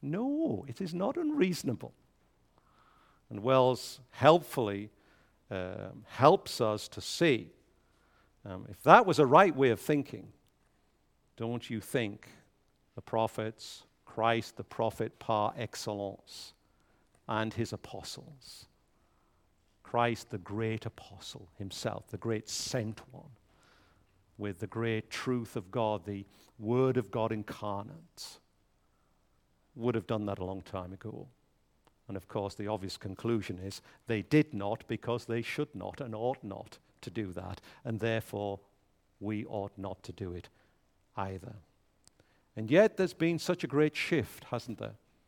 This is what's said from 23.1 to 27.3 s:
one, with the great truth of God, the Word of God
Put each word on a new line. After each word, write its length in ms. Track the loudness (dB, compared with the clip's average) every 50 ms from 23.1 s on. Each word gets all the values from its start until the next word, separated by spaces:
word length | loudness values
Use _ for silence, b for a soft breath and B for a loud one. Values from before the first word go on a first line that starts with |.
| -20
one, 160 | -20 -20 -20 -20 -20 _ b b b b b b b b b b b b b b b b _ _ -6
with 200 | -6 -6 -6 -6
the 80 | -8
great 440 | -6 -4 -2 -2 0 0 -2 -4 -6
truth 440 | -8 -6 -2 0 0 0 -2 -4 -6
of 140 | -8 -8 -4
God, 360 | -2 0 0 0 0 -2 -4
the 200 | -6 -8 -8 -10 b b b b b b
Word 400 | -6 -2 2 4 4 4 4 4
of 140 | 2 0 0
God 200 | 0 -2 0 0